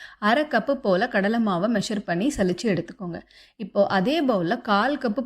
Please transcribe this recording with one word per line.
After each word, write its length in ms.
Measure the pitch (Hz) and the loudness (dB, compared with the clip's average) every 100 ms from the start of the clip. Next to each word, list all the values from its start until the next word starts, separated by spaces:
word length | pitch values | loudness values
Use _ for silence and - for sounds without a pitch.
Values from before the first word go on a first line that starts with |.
| - - 208 | -20 -2 0
அரை 140 | 277 302 | 2 2
கப்பு 200 | 226 226 269 208 | -2 0 -2 2
போல 220 | 180 247 | 2 2
கடலை 320 | 208 202 233 214 | 0 0 0 0
மாவை 220 | 175 214 226 | 0 0 0
மெஷர் 260 | - 208 185 | -2 -6 -4
பண்ணி 200 | 170 262 262 | -2 -2 0
சலிச்சு 280 | 185 175 226 | 0 0 0
எடுத்துக்கோங்க. 480 | 175 170 - 180 165 - - - - | -2 -4 -10 -10 -10 -14 -20 -20 -12
இப்போ 240 | 196 202 196 196 | -4 0 2 2
அதே 200 | 196 330 | 2 2
பவுல்ல 360 | 262 196 170 247 | 2 2 0 -2
கால் 420 | - 202 247 294 | 0 2 2 0
கப்பு 200 | 247 208 | -2 -2